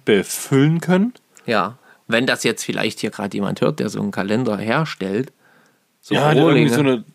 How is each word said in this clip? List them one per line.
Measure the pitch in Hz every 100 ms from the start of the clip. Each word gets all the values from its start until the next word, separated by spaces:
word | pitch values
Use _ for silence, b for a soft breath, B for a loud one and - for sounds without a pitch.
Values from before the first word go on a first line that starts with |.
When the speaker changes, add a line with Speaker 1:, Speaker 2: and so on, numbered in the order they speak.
Speaker 1:
befüllen | - 101 - - - 135 147 165
können. | 165 180 233 - _ _ -
Speaker 2:
Ja, | 107 92 127 b b -
wenn | 113 131
das | 120
jetzt | 120 107
vielleicht | - 101 107 -
hier | 110
gerade | - 101 104
jemand | 98 98
hört, | 123 156
der | 110
so | 104
einen | 101
Kalender | 98 98 110 123 101
herstellt, | 107 135 156 - 95 101 135 b b b b b b _
so | -
Speaker 1:
Ja, | - 147
der | 139
irgendwie | 160 147 -
Speaker 2:
Rohlinge. |
Speaker 1:
so | 120
eine | 139 123 -